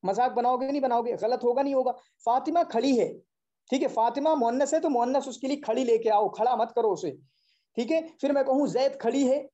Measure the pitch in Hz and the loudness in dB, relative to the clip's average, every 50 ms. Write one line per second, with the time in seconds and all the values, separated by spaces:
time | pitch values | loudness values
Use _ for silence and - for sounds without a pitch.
0 | - 185 196 208 247 254 220 233 240 247 254 254 262 269 285 294 262 254 240 233 | -2 -2 0 0 0 0 0 0 0 2 0 0 -2 -2 -2 0 0 2 0 0
1 | 233 240 233 160 196 220 247 240 240 240 240 254 277 277 277 262 254 254 233 - | 0 -2 -4 -2 0 -2 -2 0 0 0 0 2 0 0 0 0 0 0 -4 -6
2 | _ _ _ _ - 233 233 262 262 320 311 339 330 330 - 233 226 277 269 233 | _ _ _ _ -2 0 0 0 0 0 0 0 0 0 0 0 2 2 4 2
3 | 180 - - - _ _ _ _ _ _ _ _ _ _ 247 277 302 262 - 233 | 2 0 -2 -12 _ _ _ _ _ _ _ _ _ _ -2 0 0 -2 0 0
4 | 226 240 233 277 277 311 320 294 233 233 240 262 285 - 311 320 320 320 277 240 | 0 0 0 0 0 0 2 2 0 0 0 0 0 0 0 0 0 0 0 0
5 | 240 240 262 277 254 277 226 - - 262 285 285 - - 226 247 262 233 233 220 | 0 0 0 -2 -2 -4 -12 -8 -4 -4 -4 -4 -2 -2 -2 0 2 2 2 2
6 | 226 220 214 208 214 190 - - 214 247 254 220 226 233 - 240 226 220 190 151 | 2 2 2 2 2 0 0 0 0 0 2 0 -2 -2 0 0 0 0 0 -2
7 | 175 160 131 - _ _ _ _ _ _ _ _ _ _ _ - 240 226 320 330 | -4 -8 -8 -10 _ _ _ _ _ _ _ _ _ _ _ -6 -2 0 0 -2
8 | 320 320 - _ - 285 285 277 269 269 262 277 294 294 - 247 262 277 269 - | -2 -4 -10 _ -2 0 0 0 2 2 2 0 0 0 0 0 0 0 -2 -2
9 | - 233 - 277 277 247 269 294 277 - | -4 -2 0 2 2 2 2 0 -2 -8